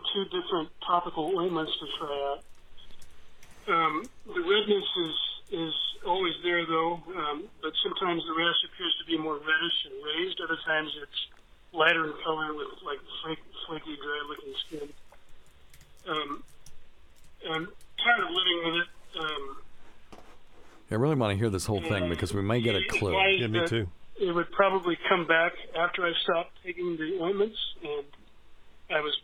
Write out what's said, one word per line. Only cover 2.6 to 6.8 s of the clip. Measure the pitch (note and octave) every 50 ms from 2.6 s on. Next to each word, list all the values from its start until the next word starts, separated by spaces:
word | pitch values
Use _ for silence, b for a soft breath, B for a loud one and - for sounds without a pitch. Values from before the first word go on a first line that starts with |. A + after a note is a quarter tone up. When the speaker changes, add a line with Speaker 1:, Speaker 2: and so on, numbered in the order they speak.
| - - - - - - - - - - - - - - - - - - - - - G#3+
Speaker 1:
Um, | F3 E3 E3 D#3+ D3+ D#3 A3 B3+ - - -
the | - - F3+
redness | E3 F3 G3+ G#3+ G#3 G#3 G#3 G3 G3+ F#3+ -
is, | F#3 E3+ D#3+ D3+ - - - - - - - G3+ E3+
is | E3 D#3+ D3 - - - - - -
always | G3 F3 F#3+ F#3 E3+ E3 - F3
there, | F3 F3 E3+ E3
though, | D#3+ E3 D#3+